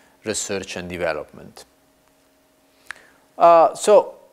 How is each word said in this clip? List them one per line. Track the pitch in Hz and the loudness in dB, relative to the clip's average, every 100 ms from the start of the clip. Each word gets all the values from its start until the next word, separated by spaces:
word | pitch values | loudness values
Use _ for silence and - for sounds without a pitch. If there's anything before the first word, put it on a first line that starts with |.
| _ _ | _ _
research | 110 101 - 98 90 92 | -10 -10 -8 -10 -10 -12
and | 90 | -12
development. | 90 85 76 71 - - - - _ _ _ _ _ _ _ _ _ _ _ _ - _ _ _ - | -8 -6 -6 -10 -20 -20 -20 -20 _ _ _ _ _ _ _ _ _ _ _ _ -20 _ _ _ 0
Uh, | 170 170 156 - | 4 6 4 0
so | - 196 - - _ | 2 2 2 -8 _